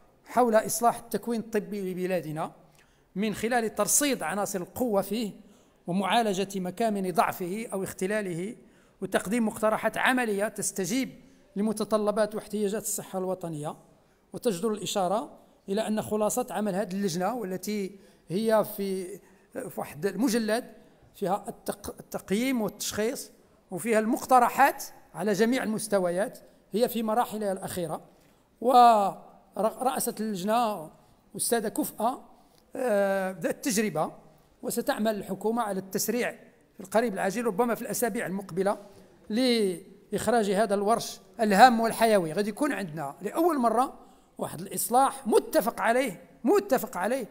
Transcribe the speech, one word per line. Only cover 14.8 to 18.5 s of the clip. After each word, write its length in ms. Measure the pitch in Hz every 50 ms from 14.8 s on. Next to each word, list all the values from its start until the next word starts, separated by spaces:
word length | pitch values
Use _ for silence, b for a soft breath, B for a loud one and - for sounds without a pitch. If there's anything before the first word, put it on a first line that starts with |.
| 196 - - 208 185 175 190 226 294 - - b b b b b b -
إلى 180 | 196 220 -
أن 140 | 196 214 214
خلاصة 460 | - - 214 214 214 208 - 254 247 247
عمل 260 | 175 190 214 208 175
هذه 180 | 190 226 180 180
اللجنة، 420 | 196 202 196 151 180 180 196 240
والتي 640 | 247 214 185 185 180 - 208 214 208 196 180 - B B B B B B
هي 380 | B 160 202 226 220